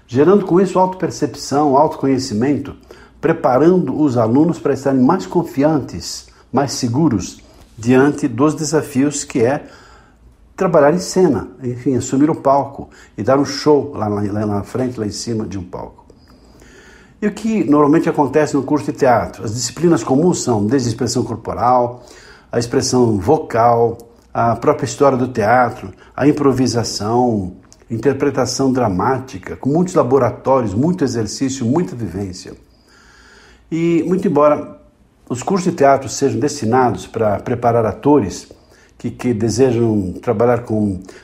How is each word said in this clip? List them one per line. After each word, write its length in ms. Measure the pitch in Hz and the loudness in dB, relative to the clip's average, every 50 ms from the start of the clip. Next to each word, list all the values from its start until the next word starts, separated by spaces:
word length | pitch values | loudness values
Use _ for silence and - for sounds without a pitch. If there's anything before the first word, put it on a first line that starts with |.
| _ | _
gerando 400 | - 117 131 151 175 202 202 - | -2 0 2 4 6 4 4 4
com 140 | - 165 185 | 2 2 2
isso 180 | 196 180 - | 2 2 2
autopercepção, 1000 | 185 185 185 185 - 170 143 - - 147 123 - - - - 135 143 151 147 131 | 0 0 0 0 -4 -6 -6 -4 -4 -6 -6 -6 -10 -8 -2 0 0 2 4 4
autoconhecimento, 1000 | 139 156 151 - - - 135 135 120 127 - 104 104 123 143 143 113 - - - - - - - - - - _ - | 4 4 2 0 -2 -2 0 0 -2 -2 -4 -2 -2 0 0 0 -2 -4 -10 -14 -16 -20 -20 -20 -20 -20 -20 _ -2
preparando 760 | - 147 165 - - 139 123 131 151 170 185 180 156 135 110 | 0 0 0 2 2 2 4 4 6 6 4 4 2 0 0
os 200 | 139 151 143 120 | 0 0 2 2
alunos 420 | 120 113 110 120 143 160 175 165 - | 2 2 2 4 4 2 2 0 -2
para 140 | - 143 135 | -2 -4 -2
estarem 280 | 120 - 139 135 131 | -2 -2 0 2 2
mais 240 | 123 139 175 190 - | 4 4 2 0 -2
confiantes, 1000 | - - 180 - - - 131 143 156 160 139 104 - - 85 85 - - - - - - - _ _ | -2 -2 -2 -2 -2 -2 0 2 2 2 0 -2 -6 -10 -12 -12 -12 -12 -14 -16 -20 -20 -20 _ _
mais 220 | - - 143 - - | -2 -2 -2 -2 -4
seguros 680 | - 135 120 117 143 165 147 113 92 - - - - - - - - - _ _ | -4 -4 -2 0 2 2 2 2 0 -4 -8 -12 -18 -20 -20 -20 -20 -20 _ _
diante 500 | - 107 120 127 127 139 147 143 147 156 | -4 0 4 4 6 6 4 2 0 -4
dos 260 | 139 117 110 143 156 147 | -4 0 0 0 0 0
desafios 720 | 147 160 139 160 151 - - - 127 139 147 143 - - | -2 -4 -2 0 -2 -2 0 0 0 0 0 -2 -4 -8
que 180 | - - 139 110 | -4 0 0 2
é 220 | 123 143 147 - - - - - - - - _ _ _ _ _ - _ _ _ _ _ | 2 0 -2 -6 -12 -20 -20 -20 -20 -20 -20 _ _ _ _ _ -20 _ _ _ _ _
trabalhar 360 | - 190 180 165 160 139 143 165 | -2 0 2 4 4 4 4 2
em 60 | 180 | 0
cena, 480 | - - - 180 - 302 240 196 - - - - 135 | -4 -2 2 2 2 4 2 0 -4 -8 -12 -10 -10
enfim, 320 | 123 123 120 - 147 127 | -8 -8 -4 -2 -2 -2
assumir 340 | 117 - - 139 135 147 156 | -2 -2 -2 0 2 2 2
um 60 | 160 | 0
palco 540 | 160 - 139 135 139 135 - - - - - - - - - _ | 0 2 2 2 2 0 -4 -8 -14 -16 -16 -18 -20 -20 -14 _
e 60 | - 104 | -4 0
dar 160 | 117 135 143 | 2 2 2
um 60 | 139 | 0
show 480 | - - - - 151 151 139 117 - - | -2 -6 -2 2 4 4 4 2 -2 -6
lá, 140 | 107 107 104 | -6 -4 -4
lá, 120 | 104 101 | -2 -2
lá 240 | 104 101 101 107 107 | -4 -4 -4 -4 -2
na 180 | 104 104 101 98 | -2 -2 -4 -6
frente, 360 | - - 117 127 123 123 113 | -6 -6 -4 -4 -4 -4 -6
lá 60 | 107 | -6
em 60 | 104 | -6
cima 360 | 98 - - 117 117 110 - | -6 -8 -8 -6 -6 -6 -6
de 100 | 90 95 | -6 -8
um 60 | 98 87 | -10 -10
palco. 440 | 87 - 58 - - - - _ - _ _ _ - - _ _ - - - - - - - - - - - - - _ _ | -12 -12 -14 -14 -16 -18 -20 _ -20 _ _ _ -20 -20 _ _ -20 -20 -20 -20 -20 -20 -20 -20 -20 -20 -20 -20 -20 _ _
E 60 | 214 | -4
o 60 | 202 | -4
que 320 | - - - 226 220 208 151 | -4 -4 -4 -2 0 0 2
normalmente 440 | 139 143 147 151 139 151 165 160 | 4 4 4 6 4 4 2 2
acontece 480 | 170 - 156 143 123 123 156 151 143 - | 0 0 0 0 2 2 0 0 2 0
no 60 | 139 | -2
curso 300 | 123 - 151 143 - - | -2 0 -2 -2 -2 -6
de 80 | 139 - | -2 0
teatro? 440 | 143 127 120 107 - - - - - | 2 4 4 2 0 -4 -8 -10 -8
As 120 | 113 104 | -8 -6
disciplinas 480 | 127 - - - 143 160 175 160 143 - | -6 -6 -8 -4 0 2 2 2 2 0
comuns 400 | - 135 139 170 180 - - - | 0 0 2 2 2 0 0 -2
são 240 | 127 117 107 101 | -2 -2 0 0
desde 200 | 107 135 139 120 | 0 0 0 0
a 40 | 117 | -2
expressão 320 | 113 - 127 113 - 127 113 | -4 -4 -4 -2 -2 -2 -4
corporal, 800 | - 113 101 - - - 90 107 123 127 123 120 117 120 - - - - - - - - - _ _ | -4 -6 -8 -8 -8 -6 -2 2 2 2 2 2 0 -4 -10 -18 -20 -20 -20 -20 -20 -20 -20 _ _
a 80 | - 120 | -4 -4
expressão 580 | 120 - - 135 117 - - 127 123 113 107 | -4 -2 -2 -2 0 2 2 4 4 4 2
vocal, 800 | 98 - 131 156 156 - - - 113 117 123 143 117 117 113 - - - - - _ _ _ | 0 2 2 2 2 0 -2 0 2 2 4 4 4 2 0 0 -6 -12 -20 -20 _ _ _
a 240 | - 117 117 117 113 | -4 -2 0 0 -2
própria 300 | - - 151 143 - 143 | 0 0 0 0 0 -4
história 320 | 117 - - 143 139 127 | -6 0 2 2 2 2
do 100 | 120 127 | 2 -2
teatro, 640 | 120 123 113 101 107 120 127 123 117 - - - 95 - - - - _ | -2 -2 -2 0 2 2 2 2 0 -2 -8 -14 -16 -16 -20 -20 -14 _
a 120 | - 131 | 0 2
improvisação, 1300 | 147 147 147 143 139 123 117 131 113 107 120 107 - - - 101 107 117 120 127 123 113 104 95 90 92 - - _ - _ _ - | 2 2 4 2 2 2 2 0 0 0 -2 -4 -4 -6 -6 -4 -2 0 0 2 2 0 -2 -4 -8 -12 -16 -20 _ -20 _ _ -10
interpretação 840 | 120 110 107 143 131 135 147 143 131 135 123 120 - - 135 131 | -8 -2 0 0 0 0 -2 -2 0 -2 -2 -2 -2 -2 0 0
dramática, 840 | 123 131 120 107 92 90 101 123 135 123 - - - 90 - - 85 | 0 0 0 0 -2 -2 -2 -2 -2 -4 -6 -10 -16 -16 -14 -14 -12
com 120 | - - | -6 -4
muitos 280 | 131 147 170 180 180 - | -2 0 0 0 0 0
laboratórios, 800 | 160 131 123 135 139 127 110 - - - 127 135 135 120 101 92 | 0 2 2 2 2 2 0 -2 -4 0 0 2 2 0 0 -2
muito 280 | 110 139 170 180 180 147 | 0 0 0 0 0 -2
exercício, 600 | 120 110 117 110 101 - - 139 131 - - 120 | -2 -2 -4 -6 -6 -6 -6 -6 -6 -4 -4 -2
muita 300 | 113 135 170 180 - 139 | -2 0 0 -2 -4 -6
vivência. 580 | 120 113 87 80 98 101 92 90 - - - - - _ _ _ _ _ _ _ _ _ - _ - - - - - - - - _ _ _ | -10 -10 -8 -8 -8 -8 -8 -10 -14 -16 -18 -18 -20 _ _ _ _ _ _ _ _ _ -20 _ -20 -20 -20 -20 -20 -20 -20 -20 _ _ _
E, 320 | 160 165 165 170 170 160 - | -4 -2 0 2 2 2 2
muito 200 | 175 185 - - | 0 0 0 0
embora 520 | - 139 143 151 147 147 - - - - - _ _ _ _ _ _ _ _ _ | 2 4 4 4 4 4 2 -2 -8 -16 -20 _ _ _ _ _ _ _ _ _
os 140 | - 127 120 | -8 -8 -6
cursos 300 | - - 190 196 180 180 | -2 -2 -2 0 0 -2
de 40 | - | 2
teatro 320 | - 139 135 139 135 - | 4 4 4 4 4 0
sejam 320 | 113 - - 139 131 110 113 | -6 -4 -2 0 0 0 0
destinados 680 | 135 143 - - 113 107 120 131 127 120 98 87 - | -2 -4 -4 -4 -2 0 2 2 2 2 0 -4 -8
para 320 | - - 110 110 107 101 - | -10 -4 -2 0 0 0 -2
preparar 440 | - 135 120 117 120 117 113 117 110 | -4 -6 -4 0 0 2 2 2 0
atores 640 | 104 - - - 139 151 139 104 90 85 - - - - _ _ _ _ _ _ _ _ | 0 -4 0 2 4 4 4 2 0 -6 -10 -14 -20 -20 _ _ _ _ _ _ _ _
que, 140 | - - 123 | -12 -10 -10
que 240 | - - - 123 117 | -10 -4 -4 -2 -2
desejam 800 | 101 113 113 98 117 135 131 117 117 117 113 110 104 92 90 87 - | 0 -2 0 2 2 2 4 4 2 2 2 2 0 -2 -4 -8 -6
trabalhar 380 | - 123 113 104 120 123 120 117 | -4 -2 0 2 2 2 2 0
com 420 | - - 110 107 104 101 92 90 - - - - | -2 -4 -2 0 0 -2 -2 -6 -10 -16 -20 -20